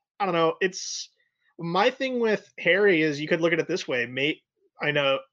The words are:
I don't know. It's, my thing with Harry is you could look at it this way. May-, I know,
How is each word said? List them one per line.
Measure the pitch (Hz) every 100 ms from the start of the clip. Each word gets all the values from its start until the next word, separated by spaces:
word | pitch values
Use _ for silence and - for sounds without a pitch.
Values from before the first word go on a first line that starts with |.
| _ -
I | 196
don't | 170
know. | 165 160
It's, | 190 185 - - - _ _ _ _ -
my | 170 180 233
thing | 254 262 247
with | 226 208 - -
Harry | 175 180 208 170
is | 156 143
you | 151
could | 175
look | 165
at | 165
it | 151
this | 170 -
way. | 131 120
May-, | 127 143 156 _ _ _ -
I | 156
know, | 147 139 135 -